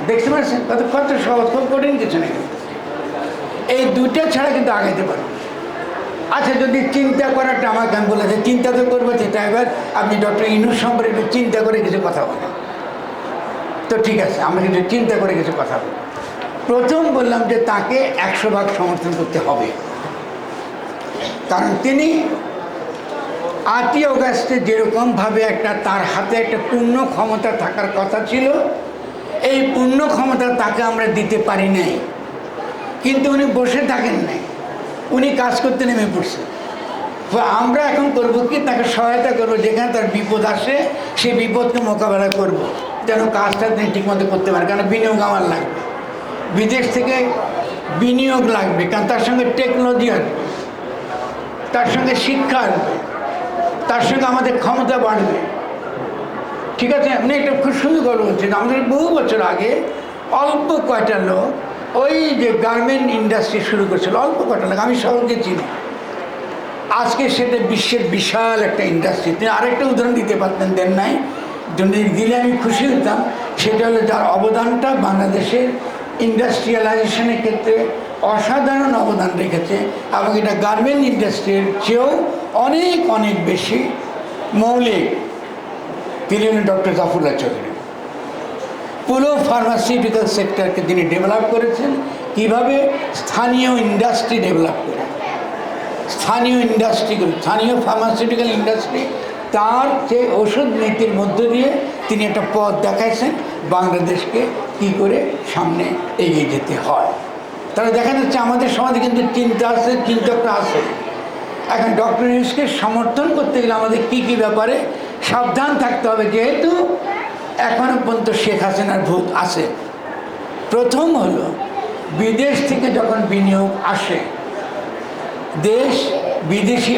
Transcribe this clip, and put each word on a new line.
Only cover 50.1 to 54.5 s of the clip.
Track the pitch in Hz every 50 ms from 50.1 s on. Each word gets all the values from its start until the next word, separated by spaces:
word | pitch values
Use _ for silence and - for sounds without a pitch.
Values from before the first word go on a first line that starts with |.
| 196
আসবে, | 185 - - - - - - - - - - - - - - - - - - - - - - - - - - - - - - -
তার | 240 240 233 240
সঙ্গে | 254 262 262 247 - -
শিক্ষা | 262 269 269 269 269 262 262 226 190
আসবে, | - - - - - - - - - - 143 - - - - - - - - - - - - -
তার | 240 240 233 233
সঙ্গে | 254 269 262 254
আমাদের | 247 262 254 254